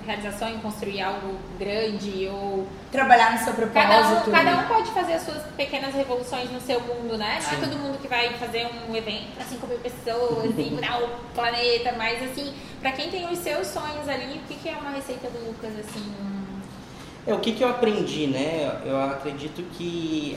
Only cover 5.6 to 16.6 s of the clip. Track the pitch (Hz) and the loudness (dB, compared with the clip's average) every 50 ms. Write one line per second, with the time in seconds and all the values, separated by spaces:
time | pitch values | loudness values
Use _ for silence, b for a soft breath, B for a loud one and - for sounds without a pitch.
5.6 | 285 277 294 269 269 277 269 277 277 262 247 247 247 - - 254 247 247 247 247 | -2 -2 -2 -2 -2 0 0 0 0 2 0 -2 -2 -2 -4 -4 -4 -4 -6 -6
6.6 | 240 254 254 240 240 240 240 240 233 233 226 214 214 208 349 330 320 294 294 294 | -2 0 0 0 0 -2 -4 -4 -2 -2 -2 -2 0 0 0 0 0 0 0 0
7.6 | 277 277 277 285 285 277 269 269 277 269 254 233 240 240 240 - 247 220 220 226 | 0 -2 -2 -2 -4 -4 -4 -4 -4 -2 0 2 2 0 0 -2 -4 -4 -2 -2
8.6 | 233 240 240 233 - 226 226 226 220 214 208 - - 208 - - - - 262 214 | -2 -2 -4 -8 -6 -4 -4 -4 -4 -4 -4 -6 -8 -10 -10 -10 -10 -10 -8 -8
9.6 | - 247 247 233 - 247 - - - 233 226 240 247 240 233 226 220 226 220 151 | -6 -4 -4 -4 -4 -6 -8 -6 -4 -2 0 2 2 2 2 2 2 2 2 2
10.6 | 151 - - - - 220 247 240 240 240 240 - - - - 240 233 233 240 240 | 0 0 -2 -2 -2 0 0 0 0 -2 -2 -6 -10 -8 -2 0 0 0 2 2
11.6 | 240 247 240 226 240 247 247 233 226 226 240 240 262 254 262 269 285 277 - B | 4 4 4 4 2 2 0 0 0 0 0 -2 -2 -4 -4 -6 -6 -8 -8 B
12.6 | B B B B B 262 269 269 294 339 359 370 349 339 349 339 - 320 294 330 | B B B B B -2 -2 -2 -4 -4 -4 -4 -4 -4 -4 -4 -2 -2 -2 -2
13.6 | 381 - - 349 302 302 294 294 294 277 262 254 247 254 285 320 - - 294 285 | -2 -2 -4 -4 -4 -4 -4 -4 -4 -4 -4 -4 -4 -6 -8 -10 -10 -12 -12 -8
14.6 | - 330 311 294 294 285 277 277 269 262 254 247 - 247 240 233 233 226 220 - | -8 -6 -6 -6 -6 -6 -6 -6 -6 -6 -8 -8 -8 -8 -8 -8 -8 -8 -8 -8
15.6 | - 220 214 214 214 214 - 214 208 208 202 196 202 196 196 196 196 190 190 196 | -8 -8 -8 -8 -8 -8 -8 -8 -8 -8 -8 -8 -6 -6 -6 -6 -6 -8 -8 -10